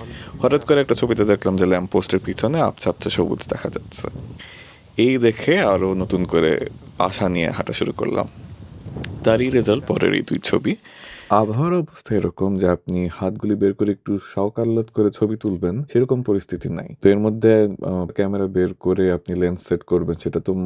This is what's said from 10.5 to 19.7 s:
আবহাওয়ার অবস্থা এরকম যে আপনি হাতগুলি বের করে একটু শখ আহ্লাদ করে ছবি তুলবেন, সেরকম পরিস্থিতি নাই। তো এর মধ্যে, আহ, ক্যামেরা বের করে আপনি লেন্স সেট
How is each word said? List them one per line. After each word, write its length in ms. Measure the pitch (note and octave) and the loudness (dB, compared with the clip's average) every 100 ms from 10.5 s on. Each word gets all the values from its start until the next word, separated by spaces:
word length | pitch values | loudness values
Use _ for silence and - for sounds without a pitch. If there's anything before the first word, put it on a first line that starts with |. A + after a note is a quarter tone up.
| F#2 - G#3 - - - - - | 0 0 -4 -6 -20 -20 -16 0
আবহাওয়ার 440 | G#2 G#2+ A2 E3 | 2 2 0 0
অবস্থা 420 | F3+ D#3 - - G#2+ | 0 -2 -8 -4 0
এরকম 420 | F2+ - F#2+ F#2+ | 0 0 -2 2
যে 120 | F#2 | 2
আপনি 400 | F2 - F2+ F2+ | 0 -2 -2 -2
হাতগুলি 420 | - F#2+ G#2 G#2 G2+ | -4 -6 -2 -2 2
বের 180 | G2 | 0
করে 180 | G2+ G#2 | 2 0
একটু 280 | G2 - G2+ - - | -2 -2 -6 -4 -4
শখ 240 | G2+ A2 | -2 0
আহ্লাদ 260 | A#2 A2+ A2+ | 0 0 -2
করে 260 | - G#2 | 0 0
ছবি 260 | - G#2+ A2 | 2 -2 -2
তুলবেন, 460 | A2 F2+ F2+ G2+ | -4 -2 -2 -4
সেরকম 400 | C#3+ A#2 B2+ B2+ | -2 0 2 0
পরিস্থিতি 460 | B2 G2+ - F2 - | 0 -2 -2 -8 -6
নাই। 260 | F2 - - | -8 -10 2
তো 80 | G2 | 4
এর 100 | G2+ | 4
মধ্যে, 440 | G#2+ A2 A2 A2 | 2 2 4 6
আহ, 440 | G#2 - - F#2 E2+ | 4 0 -4 -4 -4
ক্যামেরা 400 | - G2 G2 G2 | -2 -2 0 -2
বের 260 | F#2+ F2+ | 0 0
করে 380 | F#2 F#2 F#2 F#2+ | 0 0 2 2
আপনি 280 | F2 - F2+ | 0 -2 0
লেন্স 280 | F2 F2+ | 0 -2
সেট 160 | - | -4